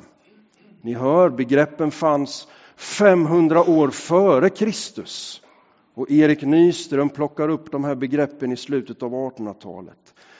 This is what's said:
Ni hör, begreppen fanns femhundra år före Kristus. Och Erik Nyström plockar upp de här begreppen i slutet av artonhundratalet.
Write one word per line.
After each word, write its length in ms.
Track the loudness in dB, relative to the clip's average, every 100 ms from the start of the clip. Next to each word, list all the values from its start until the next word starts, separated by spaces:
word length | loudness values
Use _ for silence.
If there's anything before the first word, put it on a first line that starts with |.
| -20 _ _ _ _ _ _ _
Ni 120 | -10
hör, 360 | -4 0 2 2
begreppen 600 | 0 0 2 0 -2 -6
fanns 580 | -2 -2 0 -4 -10 -18 -20 -20 _
femhundra 920 | -12 2 4 4 4 2 4 4 4
år 180 | 4 2
före 600 | -2 0 2 4 4 2
Kristus. 920 | 0 -4 -4 -12 -14 -14 -14 -16 -18 _ _ _ _ _
Och 160 | -12 0
Erik 320 | 4 4 2
Nyström 680 | 2 4 4 2 -4 -2 -2
plockar 400 | -4 -6 -4 -4
upp 240 | -4 -8
de 120 | -8
här 100 | -6
begreppen 580 | -6 -4 -2 -4 -4 -8
i 40 | -8
slutet 460 | -6 -6 -6 -10
av 120 | -10
artonhundratalet. 1000 | -8 -8 -10 -12 -12 -16 -18 -20 -20 _ _ _